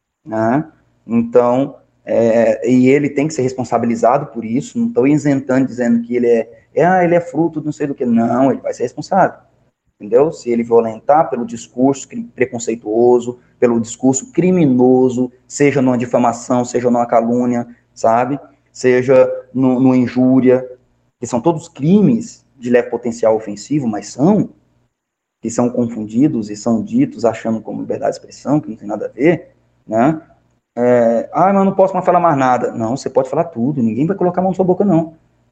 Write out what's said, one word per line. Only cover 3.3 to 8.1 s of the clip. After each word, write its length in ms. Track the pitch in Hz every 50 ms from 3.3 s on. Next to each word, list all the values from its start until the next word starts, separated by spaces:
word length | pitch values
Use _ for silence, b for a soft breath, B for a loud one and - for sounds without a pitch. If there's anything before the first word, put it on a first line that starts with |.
| -
ser 80 | -
responsabilizado 880 | 127 127 - - 120 - 143 117 117 117 113 107 117 117 131 143 147
por 180 | - - 117 107
isso, 320 | 110 113 135 - - -
não 160 | 117 117 117 117
tô 140 | 120 127
isentando, 580 | 143 151 147 135 147 139 131 131 - 131 135 135
dizendo 360 | 110 113 120 120 117 117 117 117
que 120 | 117 120
ele 120 | 120 120
é, 380 | 117 117 113 - - - - _ _ -
é, 100 | 131 156
ah, 180 | 180 190 185 175
ele 120 | 165 170
é 60 | 170
fruto 380 | 170 - - 151 170 160 160 151
de 60 | -
não 80 | 147 143
sei 140 | - 151
do 80 | 139 135
que, 100 | - 127
não, 460 | 120